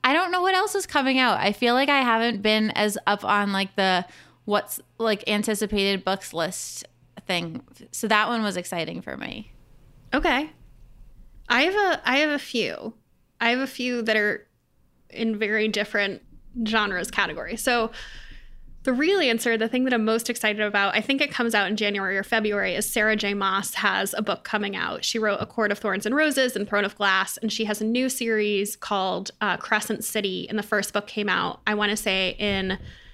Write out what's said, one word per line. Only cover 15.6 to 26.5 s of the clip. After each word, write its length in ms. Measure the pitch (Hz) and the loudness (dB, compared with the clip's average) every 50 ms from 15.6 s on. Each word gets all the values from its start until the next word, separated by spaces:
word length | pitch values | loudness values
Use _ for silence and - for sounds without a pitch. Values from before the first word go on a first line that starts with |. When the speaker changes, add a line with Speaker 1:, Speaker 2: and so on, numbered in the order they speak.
| 220 220 | 2 2
Speaker 2:
different 520 | 214 208 208 - - 208 202 196 190 - - - - - - - - 247 226 | 0 -2 -2 -2 0 0 0 -2 -4 -6 -12 -18 -20 -20 -20 -12 -6 -4 -2
genres 440 | 214 220 214 208 202 185 180 - - | 0 2 2 0 0 -2 -4 -4 -2
category. 460 | - 214 196 170 214 160 - 170 220 | 0 0 0 0 -2 -6 -8 -8 -6
So 360 | - - 262 240 240 220 226 - - - - - - - - - - - - - - - - - - | -4 0 2 2 2 2 0 -4 -8 -14 -14 -14 -16 -16 -16 -16 -16 -18 -18 -18 -18 -18 -18 -16 -6
the 100 | - 269 | -2 0
real 260 | 247 254 302 349 403 381 | 0 2 4 4 4 4
answer, 400 | 302 247 233 226 - 240 226 220 | 4 2 2 2 2 2 2 2
the 100 | 220 226 | 0 0
thing 140 | - 254 | 0 0
that 100 | 254 262 | 2 2
I'm 120 | 247 226 214 | 2 2 2
most 260 | 220 226 233 226 - | 2 2 0 0 -2
excited 320 | 233 - - 214 208 214 | -2 0 2 2 2 2
about, 320 | 214 208 208 202 196 196 - | 0 0 2 2 2 2 2
I 60 | 214 | 0
think 200 | 214 - 269 269 | 0 0 0 0
it 120 | 294 285 | 0 0
comes 240 | - - 233 233 226 | 0 0 0 2 2
out 120 | 208 196 180 | 2 2 2
in 80 | 220 | 0
January 400 | 214 214 202 202 196 196 185 196 | 0 0 0 0 0 -2 0 0
or 60 | 190 | -2
February, 540 | 196 - 240 226 214 214 202 202 190 190 175 | 0 0 0 0 2 0 0 0 0 -2 -2
is 120 | 208 214 - | -2 -2 -2
Sarah 280 | - 226 214 220 214 | 0 2 2 2 2
J 180 | 208 208 202 202 | 2 0 -2 -2
Maas 400 | 202 196 190 190 196 196 - - | 0 0 0 0 0 -2 -4 -4
has 400 | - 220 202 190 196 196 190 - | -2 0 0 0 0 -2 -2 -2
a 80 | - | -2
book 220 | 208 - 185 - - | -2 -2 -2 -4 -4
coming 320 | - - 208 202 202 196 | -4 -2 -2 -2 -2 -4
out. 280 | 180 85 - - - - | -4 -4 -4 -4 -4 -4
She 140 | - - 226 | -2 -2 0
wrote 200 | 214 208 202 - | 0 0 0 -2
A 60 | - | -4
Court 260 | - - 233 214 202 | -4 -2 0 0 0
of 80 | 202 - | 0 0
Thorns 260 | - 202 190 196 - | -2 -2 -2 0 0
and 80 | 262 269 | 0 2
Roses 400 | 294 311 302 269 277 254 254 | 2 4 4 4 2 2 2